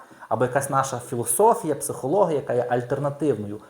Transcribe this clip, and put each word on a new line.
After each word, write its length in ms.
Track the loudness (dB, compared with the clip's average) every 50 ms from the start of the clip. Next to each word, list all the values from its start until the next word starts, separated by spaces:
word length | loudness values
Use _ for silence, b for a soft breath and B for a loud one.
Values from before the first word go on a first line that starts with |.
| B B B B B -4
або 160 | 0 0 2
якась 240 | 2 2 2 0 2
наша 300 | 2 0 0 0 -4 -8
філософія, 760 | -6 -6 -4 -4 -2 0 2 4 6 4 4 4 0 -2 -2
психологія, 600 | -2 -4 -6 -6 -4 -4 0 2 2 2 2 2
яка 180 | 0 -2 0 0
є 140 | 0 0 0
альтернативною 920 | 0 -2 0 -2 -2 -2 -2 -4 -2 0 0 0 0 0 -4 -6 -8 -10 B